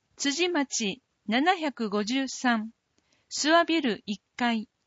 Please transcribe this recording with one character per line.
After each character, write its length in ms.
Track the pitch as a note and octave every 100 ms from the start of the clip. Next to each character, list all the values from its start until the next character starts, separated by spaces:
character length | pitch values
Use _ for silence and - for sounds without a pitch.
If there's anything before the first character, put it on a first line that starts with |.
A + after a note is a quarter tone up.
| _
辻 320 | - C#4+ C#4 F4+
町 540 | D#4+ C4+ - G3+ B3+ _ _ -
七 300 | A#3 E4+ F4+
百 320 | D#4 - G#3+
五 160 | G#3
十 240 | G#3 C4+ C4
三。 420 | - B3 A3+ A3 - _ _ _ _ _
諏 220 | - C#4+
訪 140 | E4+
ビ 160 | E4 D#4+
ル 220 | C4+ F#3+
一 160 | - G3+ _ -
階。 320 | A#3+ A3+ G#3 _